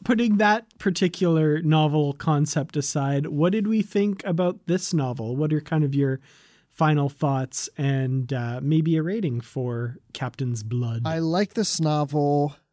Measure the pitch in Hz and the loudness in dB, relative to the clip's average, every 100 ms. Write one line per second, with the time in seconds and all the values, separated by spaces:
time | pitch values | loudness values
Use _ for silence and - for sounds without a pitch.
0 | - 233 240 208 208 214 - - 202 - | 0 2 4 4 4 2 -2 -4 -2 2
1 | 185 - 175 160 156 151 160 156 156 151 | 0 2 2 4 4 2 4 4 4 2
2 | 143 139 - 147 151 156 135 151 139 151 | 0 -2 0 2 2 0 -4 -4 -2 -2
3 | 139 139 151 147 170 220 208 220 208 208 | 0 0 -2 0 2 2 0 0 0 0
4 | 208 196 196 170 180 180 - 180 - 165 | 0 -2 -2 0 0 -2 -2 -2 0 -2
5 | 131 120 113 127 151 156 151 160 143 139 | -2 -4 -4 -2 0 -2 -2 0 0 2
6 | 139 135 _ - _ _ _ - 156 147 | 0 -2 _ -20 _ _ _ 0 2 2
7 | 139 - 147 135 131 - - - 139 135 | 0 -2 -2 -2 -4 -8 -10 -4 -2 0
8 | 131 131 123 131 120 123 139 156 160 160 | 0 -2 -2 -4 -4 -4 0 2 2 0
9 | 160 220 180 117 - 135 123 117 120 127 | 0 -2 -4 -4 -6 -6 -6 -4 -6 -8
10 | _ - 127 - 131 113 107 123 120 117 | _ -8 -8 -6 -4 -4 -4 -4 -2 -4
11 | 143 165 165 170 208 - 202 - 156 151 | -4 -2 0 0 -2 -2 -2 0 0 0
12 | 143 147 143 143 143 - _ | 0 0 2 2 0 -4 _